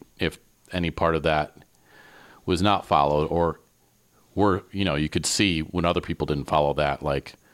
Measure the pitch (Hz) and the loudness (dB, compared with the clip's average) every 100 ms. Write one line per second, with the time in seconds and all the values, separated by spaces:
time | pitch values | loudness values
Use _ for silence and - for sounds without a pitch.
0 | - - 120 - _ _ - 90 85 - | -14 -6 -6 -6 _ _ -10 -4 -4 0
1 | 85 80 78 76 73 - - _ _ - | 0 0 0 0 -2 -8 -20 _ _ -20
2 | - - - - - 87 101 98 - 80 | -20 -20 -20 -10 -4 0 2 0 2 2
3 | 71 73 78 82 85 78 _ _ _ _ | 4 2 0 0 0 -2 _ _ _ _
4 | _ _ _ - 101 95 - 98 95 73 | _ _ _ 0 2 2 -2 -4 -2 0
5 | 76 90 76 - 104 80 78 90 85 85 | 0 -2 -2 0 0 0 -2 0 0 0
6 | - 82 73 71 65 78 73 71 71 69 | -2 -4 -4 -4 0 0 2 0 -2 -2
7 | 73 69 - - _ | -4 -4 -6 -16 _